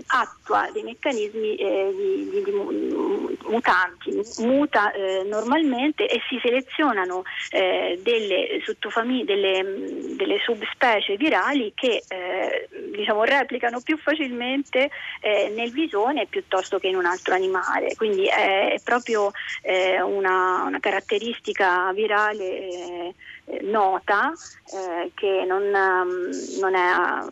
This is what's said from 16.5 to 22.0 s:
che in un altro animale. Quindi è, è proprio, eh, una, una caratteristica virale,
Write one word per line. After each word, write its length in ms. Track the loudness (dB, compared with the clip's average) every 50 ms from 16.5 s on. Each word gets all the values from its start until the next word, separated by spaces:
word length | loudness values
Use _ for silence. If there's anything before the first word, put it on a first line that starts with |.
| -2 -2 0 0 -2 0
che 80 | 0
in 100 | 0 0
un 80 | 2 2
altro 280 | 0 0 0 0 0 0
animale. 600 | 2 2 0 0 0 -2 0 -2 0 0 -2 -2
Quindi 320 | -2 0 0 2 2 2
è, 460 | 2 2 2 4 4 4 2 2 2 0
è 80 | -2 0
proprio, 480 | 0 0 0 2 0 0 2 2 0 0 -4 -10 -8 -10 -8
eh, 400 | -2 0 0 2 2 2 2 2
una, 640 | 2 0 0 0 2 2 2 2 2 2 2 0 0
una 160 | -2 -4 -2
caratteristica 1080 | -2 0 0 -2 -2 -2 -2 -2 -2 -4 -6 -6 -6 -6 0 2 4 4 4 4 2 0 0
virale, 500 | 0